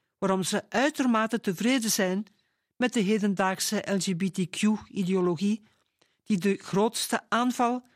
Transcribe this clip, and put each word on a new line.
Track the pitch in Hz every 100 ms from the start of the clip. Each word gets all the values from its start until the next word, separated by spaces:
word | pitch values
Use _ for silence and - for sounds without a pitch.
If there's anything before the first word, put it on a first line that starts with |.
| _ -
waarom | 190 190
ze | 180 208 -
uitermate | 220 285 - 254 226 220 233
tevreden | - 165 226 262 220
zijn | 214 185 190 214 _ _ _ _ -
met | 247
de | 247
hedendaagse | 190 214 208 190 190 185 - 202 -
L | 196
G | 196 175
B |
T | 190 - 175
Q-ideologie, | - 214 214 - - 180 190 180 170 202 214 _ _ _ _ _ _
die | - 208
de | 190 196
grootste | - 190 220 - - 240 -
aanval | 226 254 240 240 247 -